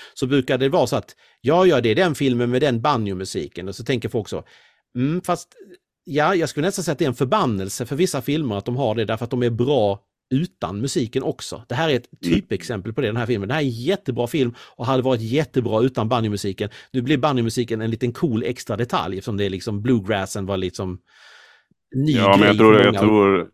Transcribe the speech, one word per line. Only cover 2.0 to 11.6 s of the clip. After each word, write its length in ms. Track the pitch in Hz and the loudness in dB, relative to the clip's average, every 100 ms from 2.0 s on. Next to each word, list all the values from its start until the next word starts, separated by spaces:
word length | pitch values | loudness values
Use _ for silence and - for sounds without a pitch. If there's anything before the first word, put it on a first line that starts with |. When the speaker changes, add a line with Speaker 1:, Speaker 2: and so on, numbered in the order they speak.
| 180 | 2
Speaker 1:
filmen 360 | 135 139 120 120 | 2 0 2 2
med 100 | 127 | 2
den 180 | 143 117 | 2 0
banjo-musiken. 880 | 147 127 101 92 92 90 73 - 95 | 0 0 -2 -4 -6 -6 -8 -10 -12
Och 60 | |
så 100 | 98 | -10
tänker 240 | 120 123 113 | -4 -4 -2
folk 200 | 117 98 | -6 -6
så, 140 | 90 - - _ _ _ 123 | -10 -12 -20 _ _ _ -4
mm, 220 | 135 175 | -2 -2
fast, 280 | - - - - - - _ _ | -4 -6 -6 -20 -20 -20 _ _
ja, 300 | - 143 156 | -6 0 2
jag 140 | 190 147 | 2 -2
skulle 180 | - 175 | -2 -2
nästan 180 | 190 | -2
säga 80 | 165 | -4
att 60 | 143 | -2
det 60 | |
är 40 | 151 | -2
en 60 | |
förbannelse 720 | - 127 214 147 98 98 - 120 | -2 0 2 0 -2 -4 -8 -8
för 100 | 143 | -2
vissa 260 | 180 139 | -2 -2
filmer 340 | 139 151 135 101 | -4 -2 -2 -4
att 80 | |
de 120 | 123 123 | -4 -2
har 180 | 120 | -2
det, 100 | 113 | -2
därför 200 | 107 110 | -2 -4
att 60 | 120 | -4
de 120 | 127 | -2
är 80 | 120 | -2
bra 500 | 113 123 135 104 98 _ _ - | 0 0 2 2 -2 _ _ -4
utan 460 | 131 180 - 85 101 | -2 -2 -6 -8 -6
musiken 420 | 135 175 113 135 | -4 -4 -2 -4
också. 400 | 156 - - 80 | -4 -8 -10 -14